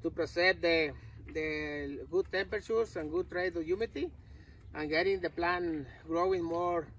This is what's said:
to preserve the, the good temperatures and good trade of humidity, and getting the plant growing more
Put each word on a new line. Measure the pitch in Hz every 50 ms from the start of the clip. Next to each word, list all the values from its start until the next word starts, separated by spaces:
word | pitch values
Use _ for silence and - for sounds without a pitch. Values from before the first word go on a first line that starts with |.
| -
to | 165
preserve | 160 - 165 147 - 170 175 185 185 170
the, | 165 170 165 165 156 147 131 - - - - - - - 151
the | 156 156 156 156 151 151 151 147 147 143 143 143 139 135 131
good | 160 185 190 -
temperatures | - 185 196 185 - 208 190 - 226 226 233 214 -
and | - 156 151
good | 151 180 180 -
trade | - 175 180 185 170 170
of | 160
humidity, | 156 180 196 226 226 - 277 370 349 - - - - - - - - - - - - -
and | 151 151 151
getting | 156 160 175 196 196 190
the | 175 160
plant | - - 170 170 180 180 180 170 160 151 135 123 - - - 160
growing | 165 170 175 190 190 185 170
more | 165 165 170 175 175 175 170 156 - -